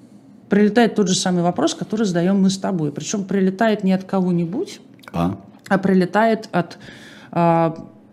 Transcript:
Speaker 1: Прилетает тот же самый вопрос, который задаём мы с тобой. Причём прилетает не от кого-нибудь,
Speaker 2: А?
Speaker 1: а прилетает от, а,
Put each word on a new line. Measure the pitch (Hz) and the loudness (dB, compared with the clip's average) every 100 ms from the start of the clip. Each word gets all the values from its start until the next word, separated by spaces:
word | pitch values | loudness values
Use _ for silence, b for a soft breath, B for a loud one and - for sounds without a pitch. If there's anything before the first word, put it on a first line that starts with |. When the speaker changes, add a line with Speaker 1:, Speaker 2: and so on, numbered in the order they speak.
| - - - - - | -20 -20 -20 -20 0
Speaker 1:
Прилетает | 196 208 214 220 226 | 4 4 4 4 2
тот | 185 | 0
же | 185 | 0
самый | 190 180 | 0 0
вопрос, | 170 175 302 | 0 0 -2
который | - 185 214 214 | -2 -6 -2 0
задаём | 175 175 196 | 0 2 2
мы | 190 | 2
с | 190 | 0
тобой. | 196 185 147 | -4 -2 -4
Причём | - - 214 | -4 -6 -6
прилетает | 185 196 190 190 226 208 | -4 0 0 2 0 2
не | 190 | 0
от | 185 | 0
кого-нибудь, | 190 196 180 175 165 220 403 - - - - | 0 -2 0 0 -2 -6 -8 -12 -20 -20 -10
Speaker 2:
А? | 85 87 101 - - - | -4 -4 -4 -12 -20 -2
Speaker 1:
а | 190 | -2
прилетает | 190 190 175 202 226 220 - | 2 2 2 2 2 0 -4
от, | - - - B B B B B | -4 -4 -10 B B B B B
а, | - 170 135 135 - - - - | 0 2 2 0 -4 -14 -20 -20